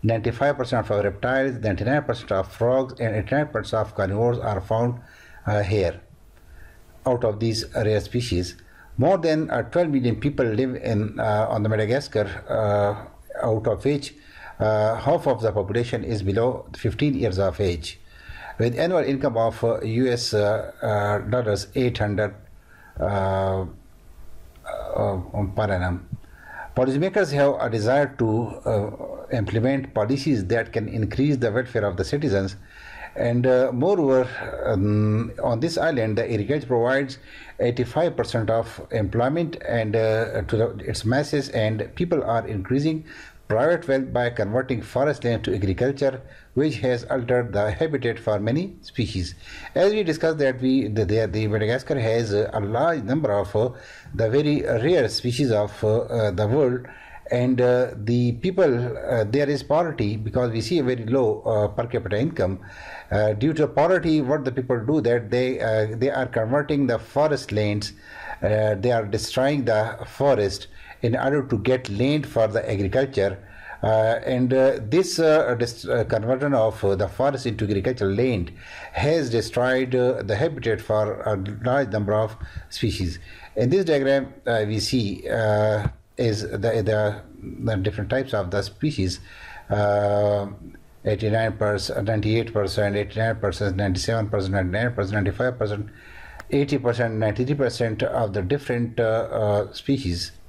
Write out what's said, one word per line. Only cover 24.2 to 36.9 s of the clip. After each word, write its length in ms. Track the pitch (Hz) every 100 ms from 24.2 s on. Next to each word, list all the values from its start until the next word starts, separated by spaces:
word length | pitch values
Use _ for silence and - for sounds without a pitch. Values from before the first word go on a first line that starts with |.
| - - - -
uh, 540 | - - - - 104 95 90 107 98 -
per 80 |
annum. 440 | 104 95 90 90 - - - - - - - -
Policymakers 560 | 131 135 185 202 175
have 240 | 143 143 123
a 120 | 120
desire 420 | 113 107 135 143 -
to, 280 | 113 110 113 - 113
uh, 420 | 110 104 - - - - 123
implement 600 | 101 110 120 135 135 -
policies 500 | 104 139 156 127 92
that 260 | 113 113
can 140 | 113 107
increase 500 | 117 104 - 143 139
the 140 | 113
welfare 340 | 107 123 117 101
of 120 | 92
the 80 | 95
citizens, 500 | 147 147 98 95 95 - - - - - -
and, 320 | 120 120 127
uh, 240 | 127 131
moreover, 560 | 123 160 202 143 131 127 - - - -
um, 680 | 104 104 104 107 107 117 -
on 180 | 127 117
this 180 | 165 165
island, 400 | 160 139 110 107
the 120 | 117
agriculture 360 | 113 104 147 123
provides 500 | 123 120